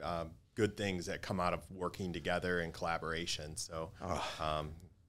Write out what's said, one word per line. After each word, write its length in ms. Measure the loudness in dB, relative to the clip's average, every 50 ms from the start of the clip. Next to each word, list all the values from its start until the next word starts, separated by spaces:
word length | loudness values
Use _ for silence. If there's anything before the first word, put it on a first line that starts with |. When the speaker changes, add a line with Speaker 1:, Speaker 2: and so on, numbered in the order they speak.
Speaker 1:
um, 280 | -2 -2 0 0 -2 -4 -8 -14 -20 -6 _
good 200 | 4 4 4 4
things 300 | 2 0 0 0 0 0
that 160 | -2 -4 -4
come 180 | -2 0 2 4
out 140 | 4 4
of 80 | 2 2 -2 -8
working 440 | -4 -2 -2 -2 0 -2 -2 -2 -2
together 460 | 0 2 2 2 4 4 4 4 4
and 120 | 2 0
collaboration. 840 | -2 -2 0 0 0 0 0 0 0 0 0 -2 -2 -2 -4 -6 -6 -6
So, 320 | -6 -4 -4 -4 -4 -4 -6 -6
Speaker 2:
Ugh. 400 | -2 0 0 0 0 -2 -2 0
Speaker 1:
um, 300 | 0 2 2 2 0 -2 -6 -10 -14 -18 -20 -20 -20